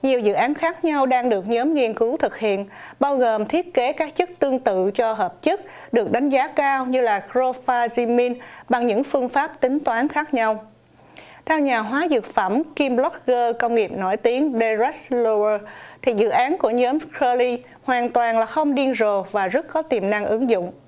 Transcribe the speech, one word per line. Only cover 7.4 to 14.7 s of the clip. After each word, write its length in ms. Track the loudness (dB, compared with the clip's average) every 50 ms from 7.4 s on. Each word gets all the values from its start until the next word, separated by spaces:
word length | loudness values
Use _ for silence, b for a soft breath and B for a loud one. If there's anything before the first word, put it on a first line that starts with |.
| 0 0 -2 -4 -2 -2 0 0 0 0 0 0 0 2 2 2 2 2 -2 -6 B B B B B B
bằng 180 | 0 0 2 2
những 160 | 2 0 0
phương 260 | 0 0 -2 -2 0
pháp 320 | 0 0 -2 -2 -2 -2
tính 180 | -2 0 0 0
toán 280 | 0 0 0 0 0 0
khác 260 | 0 -2 -4 -2 -2
nhau. 300 | 0 0 0 0 -2 -6 -16 -20 _ _ _ B B B B B B B B B B B
Theo 140 | 0 0 2
nhà 200 | 2 2 2 0
hóa 280 | 0 0 -2 -2 0 2
dược 140 | 2 0 0
phẩm, 380 | 0 -2 0 0 2 0 0 -2 -2 -2
kim 200 | -2 0 0 2
blogger 600 | 2 0 0 -2 -4 -2 0 0 2 2 0 0 0
công 160 | 0 0 2
nghiệp 160 | 0 0 0 -2 -4
nổi 200 | -2 -2 -2 0
tiếng 360 | 0 0 0 2 0 0 0 0
Derek 360 | 0 0